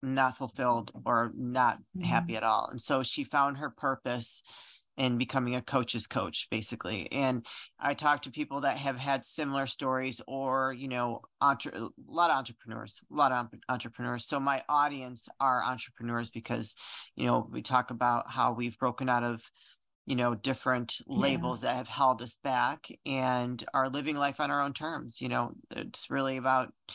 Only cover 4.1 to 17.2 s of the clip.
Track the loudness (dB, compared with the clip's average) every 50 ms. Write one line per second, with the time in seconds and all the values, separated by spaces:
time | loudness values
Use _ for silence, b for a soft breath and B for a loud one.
4.1 | -2 -2 -2 -4 -4 -6 -8 B B B B B B B B B _ 0 2 2
5.1 | 2 2 0 2 0 0 0 0 -2 -4 -2 0 0 0 0 0 -2 -4 -4 -2
6.1 | -2 -2 -2 -2 -4 -6 -6 -4 -4 -4 -2 -2 -4 -4 -4 -4 -4 -4 -4 -4
7.1 | -2 0 2 2 2 0 -4 B B B B B B -4 -2 -2 0 2 2 2
8.1 | 2 2 0 -8 -6 -6 -6 -4 -4 -2 0 0 0 0 0 -2 -2 -2 -2 0
9.1 | 0 0 -2 -4 -4 -2 -2 -2 0 -2 -2 -2 -4 -4 -2 0 0 0 0 -2
10.1 | -6 -8 -10 -8 -6 -4 -2 0 0 0 0 0 -2 -4 -6 -4 -2 0 0 -2
11.1 | -2 -6 -10 -12 _ 2 4 4 4 2 0 -8 -6 -6 -6 -8 -8 -12 -16 -6
12.1 | 0 4 4 4 4 2 0 -4 -10 _ -12 -10 -10 -10 -10 -10 -12 -16 -14 -4
13.1 | 2 4 4 4 4 2 -2 -2 -6 -10 -4 -2 -2 -2 -4 -6 -8 -6 -4 -4
14.1 | -4 -4 -4 -2 -2 0 2 2 0 0 0 2 4 4 4 4 2 -2 -8 -10
15.1 | -12 -12 -14 -12 -4 0 2 2 4 2 2 0 -2 -4 -6 -12 -10 -8 -4 -2
16.1 | -2 -2 -2 -4 -6 -8 -6 -4 -2 -2 -2 -4 -6 B B B B B B B
17.1 | B 0